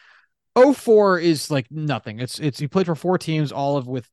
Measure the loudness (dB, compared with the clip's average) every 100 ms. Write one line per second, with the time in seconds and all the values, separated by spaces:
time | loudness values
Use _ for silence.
0 | _ _ _ _ _ 4 4 4 4 4
1 | 4 2 0 0 -2 -4 -4 -6 -4 -4
2 | -6 -10 -10 -6 -6 -4 -4 -2 -2 -4
3 | -2 -2 -2 -4 -2 -4 -2 -4 -4 -10
4 | -10